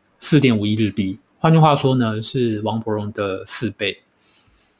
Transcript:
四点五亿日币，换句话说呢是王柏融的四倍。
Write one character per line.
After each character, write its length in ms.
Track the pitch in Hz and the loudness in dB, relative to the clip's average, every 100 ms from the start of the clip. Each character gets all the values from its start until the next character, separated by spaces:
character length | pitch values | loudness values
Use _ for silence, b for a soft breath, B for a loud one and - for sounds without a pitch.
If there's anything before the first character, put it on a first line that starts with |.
| _ _ | _ _
四 200 | - 147 | 0 4
点 180 | 135 110 | 4 2
五 80 | 104 | 0
亿 100 | 107 | 0
日 160 | 104 | -2
币， 260 | - 95 - _ _ | -2 -4 -8 _ _
换 160 | 165 | 2
句 40 | 165 | 6
话 180 | 156 143 | 6 4
说 180 | 135 131 | 2 2
呢 260 | 113 107 | 0 -4
是 380 | 113 135 120 107 | -6 -2 -2 -2
王 180 | 107 113 | -2 -4
柏 120 | 110 | -4
融 160 | 107 104 | -6 -6
的 320 | 107 101 95 101 | -6 -6 -6 -6
四 240 | - 113 | -6 -6
倍。 320 | - 101 - _ _ b b b b b | -6 -6 -8 _ _ b b b b b